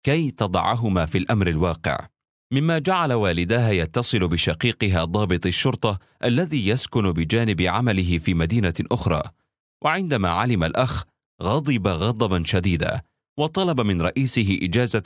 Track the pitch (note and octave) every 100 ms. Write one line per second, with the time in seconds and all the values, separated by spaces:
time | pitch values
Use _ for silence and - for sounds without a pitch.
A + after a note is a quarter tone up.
0 | - D#3 C#3+ - G#2 F2+ F2+ A#2 A2 F2+
1 | D#2+ F#2 - G2 F2 D#2 F2 D#2+ D#2 B1
2 | - _ _ _ - C3+ D#3+ D#3+ E3 F#3
3 | D#3 A#2+ G2 E2+ F2 A#2+ A2+ F#2+ D#2+ A#2+
4 | A#2 A2 F2+ E2+ - D#2+ A#2+ - G#2 E2+
5 | E2 G#2 G2 F2 F2+ - C3+ - A2 G2
6 | _ - B2 B2 D3+ D3+ G2 B2+ - B2
7 | G2 E2 D#2+ A2 A2+ F2 F2+ G2+ B2 F#2+
8 | F2 E2+ F#2+ E2 E2 A#2 F2+ - - B2+
9 | - D2+ - _ _ _ _ _ D3+ F3+
10 | F3+ B2 F2+ E2+ B2 G#2 E2 - C3 -
11 | - _ _ - F2 C#3 C#3+ A#2+ F#2+ E2
12 | G#2 A2+ A2 F2+ D#2 F#2 F#2 E2 D#2 -
13 | - _ _ - D#3 F#3+ F3+ C3 G#2 F2
14 | E2 C3 C3 A#2+ G2+ G2 F2+ A#2 B2 A2